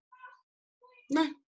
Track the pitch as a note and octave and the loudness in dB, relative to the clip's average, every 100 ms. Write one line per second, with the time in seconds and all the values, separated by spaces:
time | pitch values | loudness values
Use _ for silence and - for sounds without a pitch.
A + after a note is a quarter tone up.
0 | _ B4+ B4+ B4+ _ _ _ _ - - | _ -20 -20 -20 _ _ _ _ -20 -20
1 | _ D4 D#4 - | _ 0 0 -2